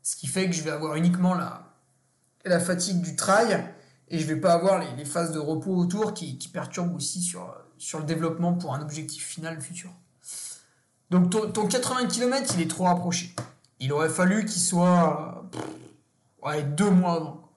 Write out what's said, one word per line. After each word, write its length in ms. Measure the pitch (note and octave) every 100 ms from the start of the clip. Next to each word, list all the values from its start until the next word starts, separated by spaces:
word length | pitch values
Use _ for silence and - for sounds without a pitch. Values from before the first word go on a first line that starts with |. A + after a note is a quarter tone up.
Ce 140 | - -
qui 120 | C3+
fait 180 | F#3 F#3
que 100 | D#3+
je 60 |
vais 80 | D3+
avoir 240 | D3 D#3
uniquement 400 | D3+ F3 F3+ F3+
la, 400 | F3+ - - - _ _ _ _ _ _ _ F#3+
la 120 | F3
fatigue 440 | F3 F3+ G3 F3+
du 140 | D#3+ C#3
trail, 500 | - G3+ A#3 F#3 - - - _ _
et 100 | D#3+
je 80 | D#3
vais 140 | D3
pas 140 | F#3
avoir 240 | E3+ C#4+ -
les, 120 | - B2+
les 80 |
phases 260 | D3 E3+ E3
de 80 | D#3
repos 380 | D3 D#3+ F#3+ F#3
autour 380 | F3 G3 G#3+
qui, 240 | - D#3 B2+
qui 100 | -
perturbent 480 | F3 - - F3 -
aussi 240 | - F#3
sur, 340 | F3 B2+ - - - _
sur 220 | - D#3
le 80 | D3+
développement 480 | D#3+ E3 E3 F3
pour 200 | F3 D#3
un 60 | C3+
objectif 420 | D3 D3+ D3 -
final 380 | - - D#3+ D#3+
futur. 300 | C3 F3 F3+ - _ _ - - - - _ _ _ _ _
Donc 180 | F3+ F3
ton, 240 | A3 G#3+
ton 160 | A3+ G3
quatre-vingts 380 | B3+ - B3+ A3+
kilomètres, 480 | A3+ B3 C4+ C4+
il 80 | F#3
est 80 | D#3+
trop 140 | -
rapproché. 520 | F3+ F3 F3 E3+ - - - _ _ _
Il 140 | C3
aurait 160 | D3 D#3+
fallu 360 | E3+ F#3 G#3+
qu'il 160 | G3+ F3+
soit, 840 | - F3 F3+ F3 D#3+ D3 - - -
pff, 120 | - - - - - _ _ _ _
ouais, 200 | - D3+
deux 280 | C#3 D3 G3+
mois 240 | F3+ F3
avant. 360 | E3+ D#3 - -